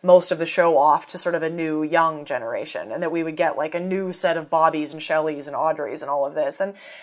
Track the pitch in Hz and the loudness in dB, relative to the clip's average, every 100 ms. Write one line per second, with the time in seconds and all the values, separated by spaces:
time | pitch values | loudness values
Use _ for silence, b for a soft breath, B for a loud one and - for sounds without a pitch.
0 | - 180 175 165 165 - 170 151 147 147 | 6 8 6 -2 0 2 4 6 6 4
1 | - 180 180 165 160 165 160 156 151 165 | 0 -6 -2 -2 -2 -2 -2 -2 0 2
2 | 165 156 143 131 113 110 156 - 98 143 | 2 0 -6 -6 -4 -6 -6 -8 -8 -6
3 | 170 165 160 156 165 - 151 170 185 190 | -4 -2 -2 0 0 0 -4 -4 -4 -4
4 | 190 180 180 165 160 160 160 156 151 156 | -4 -2 -2 -2 0 2 2 2 -4 -8
5 | - 156 156 147 143 131 156 156 143 143 | -2 0 0 -4 -6 -2 0 -2 -4 -6
6 | 139 143 139 143 143 - 196 196 B B | -4 -2 -2 -2 -2 -2 -6 -8 B B